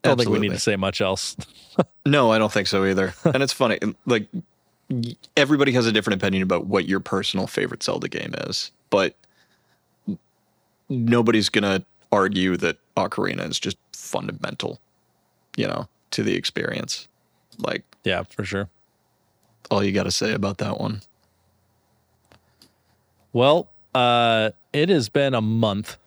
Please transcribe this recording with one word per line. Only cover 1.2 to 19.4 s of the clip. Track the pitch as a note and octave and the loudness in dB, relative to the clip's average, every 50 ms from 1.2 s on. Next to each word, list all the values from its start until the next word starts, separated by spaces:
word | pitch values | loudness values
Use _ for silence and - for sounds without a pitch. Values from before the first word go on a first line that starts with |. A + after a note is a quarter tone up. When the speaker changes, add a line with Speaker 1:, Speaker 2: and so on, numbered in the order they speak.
| - - - - | -6 -8 -10 -12
Speaker 1:
<laughs> | - - _ - - - - - - _ _ _ _ | -16 -16 _ -20 -20 -4 -2 -2 -2 _ _ _ _
Speaker 2:
No, | C#3 C#3+ D3 C3 A2+ | 2 4 6 6 6
I | A2 A2 | 4 4
don't | A2 G#2 | 2 2
think | - G#2 G2 | 2 0 0
so | - - F#2+ F#2+ | 2 0 2 2
either. | F#2+ F#2+ F#2+ F#2+ F#2 F2+ - | 2 2 2 0 -2 -4 -2
Speaker 1:
<laughs> | - | -2
Speaker 2:
And | E3 C3 C3 C#3 | 0 2 2 0
it's | C3+ - | -2 0
funny, | - C3+ A2+ G2+ - - G#2 - _ _ | 0 2 2 2 0 -2 -4 -6 _ _
like, | C3 B2 A2 G#2 _ - - - _ _ _ _ _ _ _ _ _ | 0 0 0 -2 _ -10 -12 -12 _ _ _ _ _ _ _ _ _
y-, | C3 B2 A#2 A#2+ - _ - _ _ | -4 -4 -4 -6 -8 _ -20 _ _
everybody | D3+ C#3+ C3+ D3+ C#3 C#3+ C#3 A#2+ | 2 4 4 4 2 4 2 2
has | B2 A#2 | 2 2
a | A2+ | 2
different | G#2+ G#2+ G2 A2+ G2+ F#2 | 2 2 2 0 -2 0
opinion | G2+ G2 F#2+ F#2+ | 0 0 0 0
about | F#2+ F#2 F#2 F2 - | 0 0 0 -2 -2
what | F#2+ G#2 F#2+ F2 - | 0 0 0 0 0
your | F#2+ F#2+ | -2 -4
personal | - - G2 F#2+ - - - F#2+ G2 | -2 -2 -4 -2 -2 -2 -4 -4 -4
favorite | - - G#2 - - - - - | -2 -2 -4 -2 -2 -4 -6 -4
Zelda | - - - - - | -4 -4 -4 -6 -6
game | - - - - - - - | -8 -8 -8 -8 -8 -8 -8
is, | - - - - - _ _ _ _ | -6 -6 -8 -8 -10 _ _ _ _
but | - G2 F#2+ D#2 - _ _ _ _ _ _ _ _ _ _ _ _ _ _ _ _ _ _ | 2 2 2 0 -4 _ _ _ _ _ _ _ _ _ _ _ _ _ _ _ _ _ _
n-, | - F#3+ - _ _ _ _ _ _ _ _ _ _ _ _ _ _ | -10 -10 -10 _ _ _ _ _ _ _ _ _ _ _ _ _ _
nobody's | C#3 B2+ A2+ A#2 A#2 A#2+ A2+ A#2 A2+ G#2+ G2+ - | -4 0 2 4 4 4 6 4 4 4 2 2
gonna | - A2 G2+ G2+ F#2+ F#2+ - _ _ _ _ _ | 0 0 2 2 0 0 -2 _ _ _ _ _
argue | - G2+ F#2+ G2 G2+ F#2 F#2 F#2 F2+ | 2 2 2 2 2 0 0 0 0
that | - - E2 D#2 _ _ _ _ | 0 -2 -2 -4 _ _ _ _
Ocarina | - F#2+ - - - G2 G1+ - - - | -2 -2 -2 -2 -4 -4 -4 -4 -4 -6
is | E2 - - | -6 -6 -6
just | - F#2 F#2 _ _ _ - | -6 -6 -8 _ _ _ -20
fundamental, | - - - - - F2+ G2+ G#2 - - - - - - - - - _ _ _ _ _ _ _ _ _ _ _ _ _ _ - | -18 -10 -6 -6 -6 -4 -6 -8 -2 -4 -4 -2 -2 -6 -6 -8 -8 _ _ _ _ _ _ _ _ _ _ _ _ _ _ -4
you | - G#2+ | -2 -2
know, | F#2+ - - G2 - _ _ _ _ | 0 -2 -4 -8 -10 _ _ _ _
to | - - G#2+ | -4 -2 0
the | - - | 0 0
experience. | - - - _ - - - - - - - - - - _ _ _ _ _ _ _ _ _ - - | -2 -4 -4 _ -4 -4 -4 -4 -6 -6 -6 -8 -10 -10 _ _ _ _ _ _ _ _ _ -10 -8
Like, | - - - - _ _ - _ _ | -6 -4 -4 -6 _ _ -20 _ _
Speaker 1:
Yeah, | A2 F#2 F2 G2+ | -2 -2 -2 -4
for | _ - - G2+ | _ -8 -8 -6
sure. | F2+ F#2+ G2 G#2 - _ _ _ _ _ _ _ _ _ _ _ _ _ _ | -4 -4 -4 -6 -6 _ _ _ _ _ _ _ _ _ _ _ _ _ _